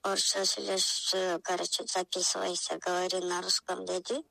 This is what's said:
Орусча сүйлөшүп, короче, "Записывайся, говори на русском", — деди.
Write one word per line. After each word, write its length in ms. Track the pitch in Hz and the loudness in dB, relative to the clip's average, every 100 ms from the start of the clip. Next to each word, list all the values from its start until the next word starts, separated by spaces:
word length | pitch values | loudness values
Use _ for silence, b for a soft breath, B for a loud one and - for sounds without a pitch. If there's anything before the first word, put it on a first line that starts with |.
Орусча 400 | 196 196 - 196 | 2 2 2 2
сүйлөшүп, 960 | 190 - - 190 - - - 381 370 339 - | 0 0 0 0 2 0 0 2 2 0 0
короче, 380 | 180 175 - - | -2 0 -2 -2
"Записывайся, 880 | 185 180 190 180 - 190 175 - 170 | -2 -2 0 0 2 -2 -2 -4 -2
говори 380 | 180 180 180 185 | 0 0 2 0
на 180 | 180 180 | 0 -2
русском", — 440 | 185 - - 180 185 | 2 0 0 -6 -2
деди. 320 | 180 - 262 - | -4 -2 -4 -4